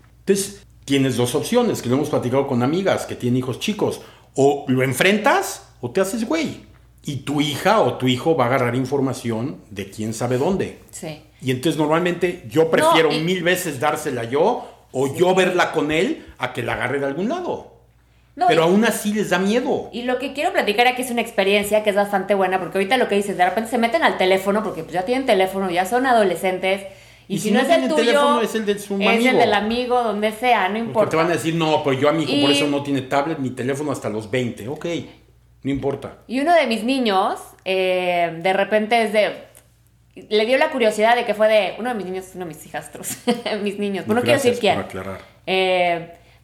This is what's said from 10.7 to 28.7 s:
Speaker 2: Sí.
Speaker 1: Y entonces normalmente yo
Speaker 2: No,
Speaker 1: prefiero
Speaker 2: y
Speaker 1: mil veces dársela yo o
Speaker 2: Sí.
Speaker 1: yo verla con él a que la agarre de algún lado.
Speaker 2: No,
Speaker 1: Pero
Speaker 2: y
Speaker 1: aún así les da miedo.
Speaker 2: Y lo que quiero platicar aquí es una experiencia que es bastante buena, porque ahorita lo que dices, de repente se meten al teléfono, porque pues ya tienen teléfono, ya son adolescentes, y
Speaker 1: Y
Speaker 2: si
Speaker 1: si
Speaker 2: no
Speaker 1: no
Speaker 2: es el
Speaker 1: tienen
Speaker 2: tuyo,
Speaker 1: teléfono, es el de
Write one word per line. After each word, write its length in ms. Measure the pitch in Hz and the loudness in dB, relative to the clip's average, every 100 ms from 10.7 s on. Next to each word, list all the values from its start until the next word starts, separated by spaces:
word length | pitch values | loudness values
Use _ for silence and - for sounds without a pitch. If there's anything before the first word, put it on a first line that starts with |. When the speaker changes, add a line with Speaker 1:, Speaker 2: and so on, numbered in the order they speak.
| - - | -8 -18
Speaker 2:
Sí. 320 | - 165 151 - - | -16 -14 -14 -18 -10
Speaker 1:
Y 80 | 127 | -4
entonces 280 | 127 165 147 | -2 0 0
normalmente 680 | 151 165 175 170 180 175 113 | 2 2 0 0 -2 -4 -4
yo 160 | 139 | 0
Speaker 2:
No, 60 | 160 | 2
Speaker 1:
prefiero 420 | - - - 156 | 4 4 4 4
Speaker 2:
y 80 | 156 | 2
Speaker 1:
mil 220 | 165 185 | -2 0
veces 360 | 170 180 170 135 | 0 0 -2 -4
dársela 460 | 151 151 156 123 | -2 -2 -4 -6
yo 440 | 117 139 190 240 - - _ | -2 0 2 0 -6 -20 _
o 160 | 131 135 | -4 -2
Speaker 2:
Sí. 60 | 147 | 2
Speaker 1:
yo 160 | 175 | 2
verla 360 | 185 180 175 160 | 4 4 2 0
con 200 | 160 143 | 0 0
él 340 | 147 247 - - - | 0 0 -2 -10 -8
a 140 | 123 | -8
que 100 | - | -4
la 100 | 117 | -4
agarre 240 | 110 123 139 | -2 -2 -2
de 80 | 139 | -4
algún 220 | 147 214 | -4 -4
lado. 440 | 349 339 - - - _ _ _ _ _ - | -4 -6 -8 -10 -20 _ _ _ _ _ 0
Speaker 2:
No, 120 | 359 | 2
Speaker 1:
Pero 140 | 156 | 4
Speaker 2:
y 20 | |
Speaker 1:
aún 200 | 165 202 | 6 4
así 280 | 226 208 208 | 4 0 -2
les 160 | 208 190 | -2 0
da 80 | 180 | 2
miedo. 520 | 196 233 262 202 - | 2 0 0 -4 -4
Speaker 2:
Y 100 | 226 | -8
lo 160 | 247 254 | -4 -4
que 140 | 269 | -4
quiero 200 | 277 339 | -4 -4
platicar 360 | 370 208 208 247 | -2 0 2 2
aquí 140 | 254 | 0
es 80 | 254 | -4
una 80 | 233 | -4
experiencia 640 | 220 - 196 208 202 214 | -4 -2 2 2 2 0
que 60 | 214 | 2
es 60 | 196 | 0
bastante 380 | 202 196 190 | 0 0 0
buena, 240 | 202 185 185 | 0 2 0
porque 200 | 170 190 | -2 -2
ahorita 180 | 196 254 | 0 0
lo 100 | 220 | 2
que 80 | |
dices, 220 | 202 202 175 | 0 0 0
de 80 | |
repente 260 | 180 202 226 | 0 0 -2
se 80 | 240 | 0
meten 240 | 233 330 | 0 2
al 160 | 262 156 | 2 2
teléfono, 460 | 185 196 196 208 | 2 2 2 -2
porque 180 | 190 160 | -2 -6
pues 100 | 156 | -6
ya 120 | 180 | -4
tienen 200 | 185 254 | -2 0
teléfono, 460 | 262 196 185 190 190 | 2 2 2 0 -2
ya 160 | 175 190 | -2 0
son 180 | 240 | 0
adolescentes, 800 | 262 233 196 170 185 185 190 196 - - - - - | 2 4 4 0 -2 -2 -2 -2 -6 -20 -20 -20 -8
y 60 | 190 | -4
Speaker 1:
Y 20 | |
Speaker 2:
si 60 | |
Speaker 1:
si 60 | 202 | 0
Speaker 2:
no 80 | 240 | 2
Speaker 1:
no 40 | |
Speaker 2:
es 60 | 285 | 4
el 40 | 330 | 2
Speaker 1:
tienen 120 | 254 | 2
Speaker 2:
tuyo, 120 | 214 233 | 2 2
Speaker 1:
teléfono, 340 | 285 285 240 | 4 4 2
es 140 | 214 220 | 0 -2
el 100 | |
de 120 | 208 | -2